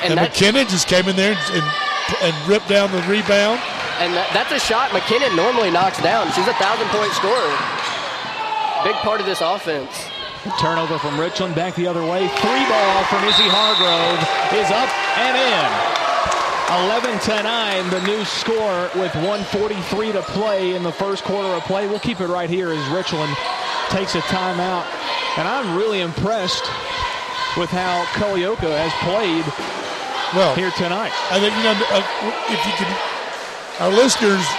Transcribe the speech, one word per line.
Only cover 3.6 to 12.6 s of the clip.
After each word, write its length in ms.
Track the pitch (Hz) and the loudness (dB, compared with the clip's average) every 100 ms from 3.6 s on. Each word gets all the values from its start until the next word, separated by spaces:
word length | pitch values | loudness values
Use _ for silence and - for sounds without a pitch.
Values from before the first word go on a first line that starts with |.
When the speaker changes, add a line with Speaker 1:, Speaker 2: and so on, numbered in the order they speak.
| - - - - | -2 -6 -6 -2
Speaker 1:
And 80 | 175 175 | 0 0
that, 80 | 190 180 | 2 0
that's 160 | 254 | 0
a 80 | 285 | 0
shot 320 | - 220 262 | 0 2 2
McKinnon 400 | 196 180 220 277 170 | 0 2 2 2 2
normally 320 | 196 247 208 | 2 2 2
knocks 320 | 170 190 185 | 4 2 2
down. 240 | 165 220 180 - | 2 2 2 0
She's 120 | - | 0
a 60 | 233 | 2
thousand-point 520 | 190 220 208 208 208 175 | 2 2 0 0 0 0
scorer. 400 | 190 247 175 139 - - - - - - - - - - - 349 | 2 2 2 0 -2 -4 -4 -6 -6 -8 -8 -6 -4 -2 -2 0
Big 120 | 196 214 | 0 0
part 220 | 214 214 | 0 -2
of 40 | 196 | -2
this 140 | 185 | -2
offense. 560 | 165 196 180 151 135 - - - - - - - | 0 -2 -2 -4 -6 -10 -12 -12 -12 -10 -8 -2
Speaker 3:
Turnover 380 | 160 165 160 151 | 0 0 -2 -2
from 200 | 147 147 | -2 -2
Richland, 360 | 165 170 185 160 | -2 -2 -2 -2
back 180 | 180 | -2
the 140 | 175 175 | -2 -2
other 160 | 170 165 | 0 0
way. 220 | 180 196 - | 0 0 2
Three 280 | 208 254 | 2 2